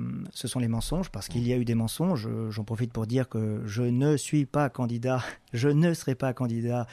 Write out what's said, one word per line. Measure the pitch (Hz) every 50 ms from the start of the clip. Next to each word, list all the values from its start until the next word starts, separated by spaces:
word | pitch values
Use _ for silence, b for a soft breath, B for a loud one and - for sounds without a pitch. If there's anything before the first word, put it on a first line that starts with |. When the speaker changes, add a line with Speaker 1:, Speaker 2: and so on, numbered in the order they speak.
| 117 120 - - - -
Speaker 1:
ce | - - -
sont | 120 - 131
les | 120 113
mensonges, | 113 113 - - 143 175 185 -
parce | - 101 -
qu'il | - - 120
Speaker 2:
Mm. | 120
Speaker 1:
y | 120 123
a |
eu | 127 120
des | 117 117
mensonges. | 117 113 110 - - 160 190 185 120
Je, | 104 117 113 113 113 110
j'en | 104 110 107
profite | - 117 104 123 117 -
pour | 113 110
dire | 107 120 131 127
que | - - 110 110 107 107 110 -
je | 107 101 117
ne | 123 120 123 123 139 151 151
suis | 135 - - - 151 143
pas | - - 147 147 131
candidat, | - - 127 117 120 117 120 127 131 123 117 B B
<laughs> | B _ _ -
je | 117 123
ne | 147 147 147 165 175 165
serai | 160 - 135 131
pas | - - 131 123
candidat | - 131 117 117 117 113 117 120 123 117 B